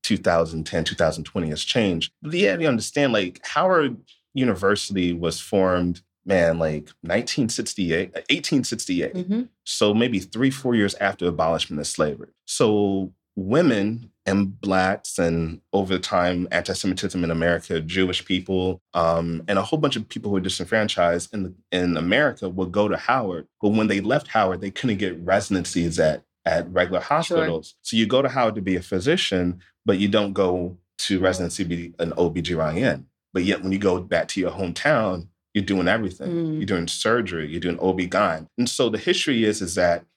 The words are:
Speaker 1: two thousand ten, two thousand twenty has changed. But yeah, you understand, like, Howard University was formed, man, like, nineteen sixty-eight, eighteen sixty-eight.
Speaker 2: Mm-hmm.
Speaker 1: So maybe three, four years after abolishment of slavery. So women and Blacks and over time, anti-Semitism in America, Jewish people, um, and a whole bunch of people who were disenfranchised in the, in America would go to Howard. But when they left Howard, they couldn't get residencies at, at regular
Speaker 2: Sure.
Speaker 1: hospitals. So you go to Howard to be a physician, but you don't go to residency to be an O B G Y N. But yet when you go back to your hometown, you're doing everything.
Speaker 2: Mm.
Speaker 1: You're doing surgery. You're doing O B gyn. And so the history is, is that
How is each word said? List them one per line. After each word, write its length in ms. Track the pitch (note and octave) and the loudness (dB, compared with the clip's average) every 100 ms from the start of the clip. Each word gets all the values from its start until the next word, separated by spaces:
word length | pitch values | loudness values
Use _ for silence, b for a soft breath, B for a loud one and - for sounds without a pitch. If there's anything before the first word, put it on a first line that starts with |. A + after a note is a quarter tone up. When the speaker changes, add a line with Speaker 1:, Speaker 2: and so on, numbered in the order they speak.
Speaker 1:
two 120 | - F#2+ | 0 0
thousand 480 | F#2 E2+ E2 D#2+ | 2 2 2 -2
ten, 200 | D#2 F2 | -4 -2
two 100 | D#2+ | -2
thousand 300 | - E2 D#2+ | 0 0 0
twenty 240 | D#2 G2+ D#2+ | -6 -6 -4
has 120 | D2+ | -4
changed. 480 | - B2+ G#2 E2 - _ | -2 0 2 0 -4 _
But 100 | D3+ | -6
yeah, 220 | F3 G#3 F3+ | 0 2 2
you 100 | D#3+ | 0
understand, 440 | A#2 G2+ - C#3+ | 0 -2 0 2
like, 280 | A2+ F2+ - - | 2 0 -6 -4
Howard 480 | D3 F#3 F3+ C#3 A#2 _ b _ | 0 2 4 2 -4 _ b _
University 800 | C#3 B2+ F#2 G2 G#2 - G2 F2 | 0 0 2 2 2 0 0 0
was 260 | F2 E2+ D#2+ | 0 -2 -4
formed, 600 | - G2+ F#2 F2+ F2+ F2 _ _ | -2 2 4 2 0 -2 _ _
man, 340 | F2+ F#2+ E2+ E2 | 0 4 4 2
like, 300 | D#2+ D2+ D2+ _ | 0 -2 -8 _
nineteen 460 | E2 G2 A#2+ - A2+ | -2 -2 -2 -2 -2
sixty-eight, 640 | - G#2 - F2 E2 F#2 - - | -2 -6 -2 0 0 -2 -8 -2
eighteen 320 | D3+ - D3 | -2 2 0
sixty-eight. 500 | - A#2 - F2+ D#2 | 0 -6 -4 -2 -2
Speaker 2:
Mm-hmm. 280 | F#3 F3+ G#3+ B3 _ | -6 -4 -4 -4 _
Speaker 1:
So 280 | - - G#3 | -10 0 2
maybe 280 | A2+ B2 G#2 | 4 2 0
three, 300 | F#2 A2 C3+ | -6 -2 -2
four 240 | C3+ B2+ | -2 0
years 200 | A#2 G2+ | 2 0
after 320 | - G2+ G2 F2 | 0 -4 -2 -4
abolishment 540 | D#2+ E2 E2 - D2+ | 0 0 0 -2 -6
of 60 | D2 | -6
slavery. 420 | - D2+ C2+ - _ - | -2 -2 -2 -14 _ -10
So 680 | - A#2 G#2+ G2+ G2 F#2 - _ - | 0 2 4 2 0 -4 -10 _ -8
women 760 | F#2+ C3 F3 G#2+ G2+ A#2 A#2+ _ | 0 4 4 4 0 -4 -10 _
and 360 | - G2 G2 G2+ | 0 2 0 -2
Blacks 580 | G2 F#2+ F#2 G#2 - - | 0 2 2 0 -6 -2
and 420 | E2+ E2 D#2+ E2 _ | 0 0 -2 -6 _
over 260 | G2 F#2+ F#2 | -2 2 -2
time, 500 | - F#2 F2 F2+ F2+ | 0 2 2 0 -2
anti-Semitism 720 | E2+ F2+ F2+ G2 F#2 G2 F#2 | -2 -2 -4 -2 -2 -4 -2
in 60 | E2+ | -2
America, 500 | E2 E2+ E2+ - E2+ | 0 2 0 -2 -4
Jewish 440 | D#2+ F#2 F#2 F2+ | -2 0 0 0
people, 560 | - F#2 F#2 F#2+ F#2 F2 _ | -2 -2 0 0 0 -4 _
um, 480 | F2 E2 E2+ E2+ E2 - | 0 2 2 0 -4 0
and 100 | G2+ | 0
a 40 | |
whole 160 | G2 D#3+ | 0 0
bunch 180 | C#3+ A#2+ | 0 -2
of 120 | G#2 | -6
people 220 | - G#2 | -8 -2
who 40 | |
were 60 | G2 | -2
disenfranchised 920 | F#2 - F2 A2 G#2 - E2+ F2 - | -2 -6 -2 0 0 2 2 2 -4
in 80 | G#2+ | -8
the, 100 | F#2 F#2 _ | -8 -10 _
in 240 | F2+ F2+ E2 | 0 2 0
America 520 | E2+ A2+ D3 A#2 G2 | 2 2 2 -2 -6
would 240 | F2+ F#2 | -4 -2
go 160 | G2 G#2 | 2 2
to 80 | F#2 | 0
Howard. 500 | - C3 G#2+ E2+ D2+ _ | 0 0 0 -6 -10 _
But 100 | G#2 | 2
when 160 | A2 G#2+ | 4 2
they 120 | G2+ | 0
left 280 | G2+ C#3+ - | 0 -2 0
Howard, 320 | A2+ F#2+ F2+ | 0 2 0
they 100 | G2 | -6
couldn't 280 | - C3 G2+ | -4 -2 0
get 200 | G2 E2+ | -2 -4
residencies 800 | E2+ G2+ A2 F#2+ E2+ F#2 E2+ D#2+ | 0 0 2 -2 0 0 0 2
at, 260 | D#2 D2 _ _ | 2 0 _ _
at 240 | - E2 E2+ | 0 0 0
regular 300 | F2+ F2+ F2+ | 0 0 0
Speaker 2:
Sure. 160 | - D3+ | 0 0
Speaker 1:
hospitals. 580 | E3 E3+ D#3+ E2 - - | 2 0 0 -2 -8 -14
So 140 | - A2+ | -2 2
you 100 | A2 | 4
go 140 | B2+ | 4
to 60 | C3+ | 2
Howard 260 | C3 A#2 G#2 | 2 0 0
to 40 | |
be 140 | F#2+ F#2 | -2 -2
a 60 | |
physician, 800 | F2 F#2+ G2+ E3+ - F#2 F2 - B B - | 0 -2 2 2 2 0 0 -2 B B 0
but 120 | F#2+ | 2
you 100 | G2+ | 4
don't 260 | G#2 G2+ | 2 0
go 420 | G2 F#2 F2+ F2+ F2+ _ - | 2 2 2 -4 -8 _ -8
to 200 | - F#2+ | -2 2
residency 420 | F#2 F2+ F2 - | 2 2 -4 -4
to 40 | F2 | -4
be 260 | E2+ F2 F2 | -4 -6 -6
an 140 | E2+ D#2 | -6 0
O 100 | F2 | 0
B 140 | F2 | 0
G 120 | E2 | -2
Y 200 | E2 D#2 D#2+ | -2 -2 0
N. 260 | B2 C#2 - _ _ | 0 -2 -6 _ _
But 120 | F#2+ | -2
yet 180 | F#2 G2 | 0 0
when 100 | F#2+ | 0
you 60 | G2 | 0
go 200 | G2 F2+ | 2 0
back 280 | F2+ E2 D#2+ | 0 -2 0
to 120 | - | -2
your 100 | F2+ | -4
hometown, 760 | E2 F#2 E2 D3 D3 G#2+ F2+ F2 _ _ | -2 -6 -2 0 2 2 -2 -8 _ _
you're 100 | G#2+ | -4
doing 240 | F#2+ F#2+ F2 | 0 2 2
everything. 400 | A#2 G2+ - F#3 | 2 -2 -6 -6
Speaker 2:
Mm. 260 | E3+ E3 D#3 | -4 -4 -4
Speaker 1:
You're 80 | G2 | -2
doing 220 | F#2 E2 | -2 -2
surgery. 600 | - A2 A#2+ G#2 E2+ D2+ | -2 0 2 0 -4 -6
You're 120 | E2+ | -4
doing 180 | F2 E2+ | -4 0
O 140 | F#2 | 0
B 120 | F#2 F2 | 0 0
gyn. 420 | F2+ G2+ D#2+ D#2+ - | 2 2 0 -8 -4
And 100 | A#2+ | -2
so 220 | - B2 | 0 0
the 80 | G#2+ | 0
history 460 | - F#3 - A#2+ | 0 0 0 2
is, 180 | G#2+ G#2 | 2 0
is 140 | F#2 F2+ | -4 2
that 280 | F2 - - | 2 2 -4